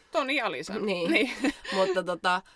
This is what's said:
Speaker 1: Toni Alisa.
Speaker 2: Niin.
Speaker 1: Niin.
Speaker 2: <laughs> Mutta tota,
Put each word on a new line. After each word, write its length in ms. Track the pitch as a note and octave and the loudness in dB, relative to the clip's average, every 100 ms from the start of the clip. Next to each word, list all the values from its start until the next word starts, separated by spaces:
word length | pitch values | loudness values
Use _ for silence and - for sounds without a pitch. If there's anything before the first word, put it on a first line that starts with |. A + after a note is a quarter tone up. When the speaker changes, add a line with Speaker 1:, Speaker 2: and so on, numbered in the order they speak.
| _ | _
Speaker 1:
Toni 300 | E4+ C4 C#4+ | -2 0 0
Alisa. 340 | A3 C3+ E3 G#3 | -2 -4 -6 -4
Speaker 2:
Niin. 320 | G#3 F3 E3+ | -2 0 2
Speaker 1:
Niin. 180 | D#4+ C#4 - | 2 2 0
Speaker 2:
<laughs> 100 | C4+ - - G3 | -2 -2 -4 0
Mutta 260 | F#3+ F#3 | 2 2
tota, 380 | F3 F3+ F#3 F3+ - | 0 -2 0 0 -2